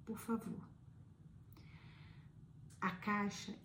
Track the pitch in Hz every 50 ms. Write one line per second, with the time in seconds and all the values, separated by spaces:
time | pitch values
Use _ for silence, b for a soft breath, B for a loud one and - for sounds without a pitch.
0 | - - 226 - - - 226 226 - - - - - - - - - - - -
1 | - - - - - - - - - - - B B B B B B B B B
2 | B B B B B B B B - - - - - - - - - 185 180 -
3 | - 208 208 208 202 202 196 - - - 208 - -